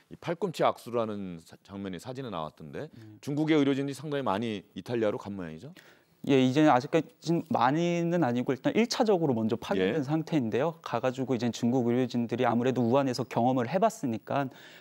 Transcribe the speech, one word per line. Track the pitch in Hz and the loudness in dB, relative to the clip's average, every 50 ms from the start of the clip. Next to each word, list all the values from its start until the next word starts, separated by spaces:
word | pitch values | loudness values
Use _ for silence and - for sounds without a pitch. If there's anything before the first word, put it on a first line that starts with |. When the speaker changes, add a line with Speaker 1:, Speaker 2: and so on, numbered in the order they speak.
| _ _ | _ _
Speaker 1:
이 | - | -20
팔꿈치 | - - - 170 - 220 185 147 - 156 | -10 -8 -8 -6 -4 -6 -6 -2 0 0
악수를 | 120 104 - - 120 113 120 | 0 0 -2 -6 -4 -2 -2
하는 | 113 110 104 101 98 92 87 82 | -2 -2 -4 -6 -8 -8 -10 -12
사-, | - - - - _ | -14 -20 -20 -20 _
장면이 | - 98 98 101 98 92 82 | -16 -12 -10 -10 -8 -10 -10
사진에 | - 123 131 127 135 117 | -10 -12 -12 -12 -10 -8
나왔던데 | 98 85 78 76 - - 80 76 67 85 135 160 - | -8 -8 -8 -8 -10 -14 -16 -14 -12 -12 -12 -12 -14
Speaker 2:
음. | 120 110 107 107 104 | -20 -20 -20 -20 -12
Speaker 1:
중국의 | - - 147 143 156 151 160 | -8 -4 -2 0 2 2 4
의료진이 | 151 139 139 139 131 139 143 135 | 4 4 4 2 0 -2 -4 -8
상당히 | 131 135 156 143 143 | -8 -8 -6 -6 -4
많이 | 135 110 92 104 120 117 107 95 - _ _ | -2 0 0 0 -2 -2 -4 -6 -8 _ _
이탈리아로 | 107 92 - 123 120 110 104 107 | -12 -8 -4 -2 0 0 0 0
간 | 127 - 107 101 | -2 -6 -10 -10
모양이죠? | 98 90 80 78 80 101 143 180 - - - - _ _ _ _ _ - | -8 -10 -10 -12 -14 -16 -18 -20 -20 -20 -20 -20 _ _ _ _ _ 0
Speaker 2:
예, | - 139 131 131 | 2 4 4 4
이제는 | 127 127 156 156 151 | 4 4 4 6 6
아직까지는 | 131 123 - - - 165 156 - - _ - 156 170 165 - - | 6 4 2 0 0 -2 -2 -2 -10 _ -2 -2 0 0 0 -2
많이는 | - 117 117 127 151 165 170 175 170 170 170 170 170 180 156 | 0 2 2 2 2 2 0 0 0 0 0 0 2 2 2
아니고 | 123 120 123 123 - | 2 0 0 -2 -2
일단 | 131 - - 143 - | -4 -2 -2 0 2
일 | 208 226 | 2 2
차적으로 | 240 - - 254 214 202 175 165 147 127 | 2 0 0 2 2 4 4 2 2 2
먼저 | 110 110 110 117 | 2 2 0 0
파견된 | 107 - - 101 95 92 95 120 160 | -2 -2 -2 0 2 2 2 2 0
Speaker 1:
예. | 135 | 0
Speaker 2:
상태인데요. | 131 156 165 160 - 170 151 123 110 104 113 139 170 160 - | 0 -2 -2 -2 0 0 0 0 0 0 0 0 -2 -4 -6
가가지고 | - - - 117 131 131 123 131 131 120 135 | -8 -6 -4 -2 0 -2 -2 -2 -2 -2 0
이제 | 113 117 120 | 0 0 -2
중국 | 110 - - 117 120 131 117 | -2 0 0 2 2 2 2
의료진들이 | 117 120 127 131 123 - 123 117 110 120 117 127 | 2 2 2 2 0 0 -2 -2 -2 0 2 2
아무래도 | 117 117 120 120 131 123 131 | 2 2 2 2 2 2 2
우한에서 | 120 113 120 139 139 135 123 - 123 | 2 4 4 4 4 2 0 -2 -4
경험을 | - - - 117 123 127 135 117 120 | -4 -2 0 2 2 2 2 0 0
해봤으니까 | 156 190 220 - - - - 127 113 - - - 123 139 139 127 - - - - - - | 0 2 2 0 0 -2 -4 -4 -4 -4 -6 -4 -2 -2 -2 -4 -8 -14 -20 -20 -20 -20